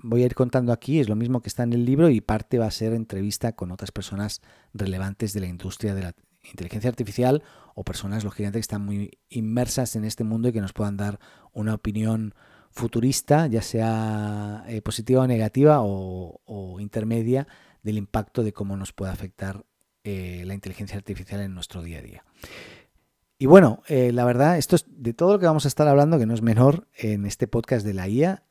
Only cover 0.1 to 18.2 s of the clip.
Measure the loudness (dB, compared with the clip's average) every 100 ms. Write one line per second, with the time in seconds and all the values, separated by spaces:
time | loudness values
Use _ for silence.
0.1 | 2 2 2 0 2 0 -2 0 0 2
1.1 | 0 0 -2 -4 -4 0 0 2 4 6
2.1 | 4 0 -4 0 0 0 -2 -2 -2 -4
3.1 | -6 -4 -4 -6 -6 -10 -10 -12 -10 -8
4.1 | -6 -6 -8 _ _ _ -6 -4 -4 -6
5.1 | -6 -6 -4 -6 -8 -10 -6 -4 -4 -6
6.1 | -12 _ _ -20 -14 -10 -4 -4 -4 -6
7.1 | 0 2 2 -2 -20 _ -12 -10 -8 -6
8.1 | -6 -6 -6 -6 -4 -6 -8 -6 -6 -8
9.1 | -12 _ -8 -4 -2 -2 -2 -4 -4 -6
10.1 | -4 -4 0 0 -2 -4 -4 -4 -2 -6
11.1 | -6 -16 _ _ -6 -4 -2 -4 -2 0
12.1 | -2 -4 -12 _ _ _ -6 -2 0 0
13.1 | 0 2 4 4 0 -2 -2 0 0 -2
14.1 | -4 -4 -6 -8 -10 -10 -8 -8 -6 2
15.1 | 2 4 2 0 4 6 6 2 -4 -6
16.1 | -10 -12 -16 -16 -14 -12 -12 -8 -6 -2
17.1 | -2 0 0 -2 -14 _ _ -6 -6 -4
18.1 | -6